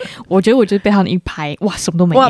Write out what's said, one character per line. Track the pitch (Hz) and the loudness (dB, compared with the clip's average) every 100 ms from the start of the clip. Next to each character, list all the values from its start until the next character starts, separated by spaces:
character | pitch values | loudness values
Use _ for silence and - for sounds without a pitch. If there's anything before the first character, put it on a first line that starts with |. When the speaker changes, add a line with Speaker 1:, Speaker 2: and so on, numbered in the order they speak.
| - | -12
Speaker 1:
<laughs> | - - | -16 -2
我 | 190 | 0
觉 | 202 | 2
得 | 220 | 2
我 | |
就 | 202 202 | 2 0
被 | 202 | 0
他 | 202 | 0
们 | 180 | 0
一 | 180 | -2
拍， | - - 151 - | -6 -10 -10 -6
哇， | 208 - | -6 -6
什 | - | -4
么 | 170 | 0
都 | 180 | 2
没 | 247 | 4
有。 | |
Speaker 2:
哇， | 254 | 2